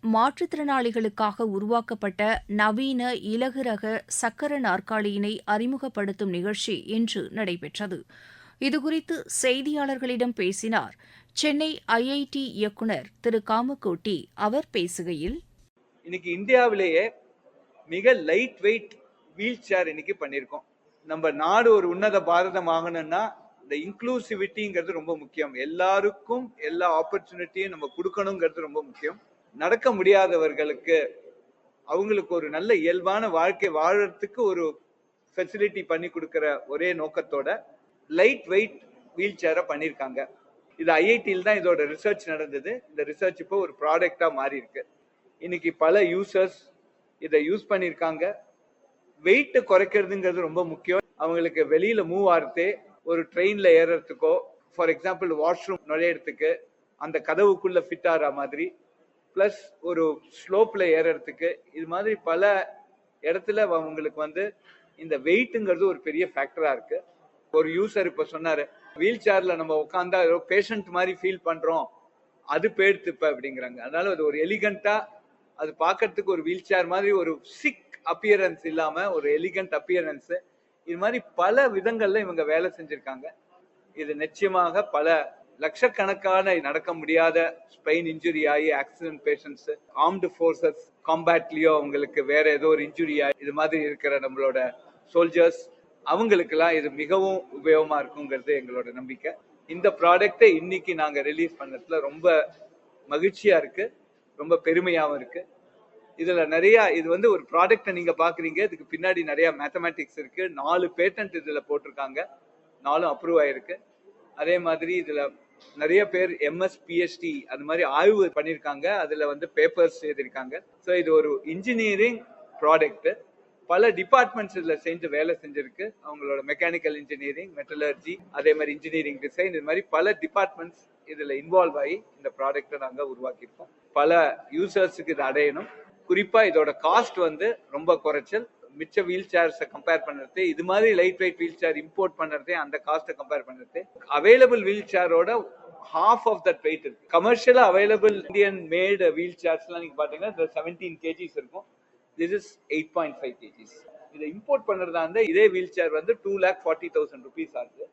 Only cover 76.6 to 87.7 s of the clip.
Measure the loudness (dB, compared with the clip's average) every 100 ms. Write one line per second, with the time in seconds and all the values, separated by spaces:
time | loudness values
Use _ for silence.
76.6 | 0 0 2 0 2 2 0 -4 -10 -6
77.6 | -6 -6 _ -14 -6 -4 4 4 4 -2
78.6 | -6 -2 -2 -2 -4 -2 0 0 0 -6
79.6 | -4 -6 -2 -2 -2 -8 _ -10 _ _
80.6 | _ _ -12 -4 -2 -2 -8 -2 2 4
81.6 | 4 2 -2 0 0 0 -2 -4 0 0
82.6 | 0 -6 -14 -12 -12 -14 -14 -20 _ _
83.6 | _ _ _ -14 -8 -6 -8 -2 0 2
84.6 | 2 0 0 0 2 2 0 -12 _ _
85.6 | -8 0 0 0 -2 0 2 2 2 0
86.6 | 0 -4 -4 -8 0 4 4 4 0 -4
87.6 | -20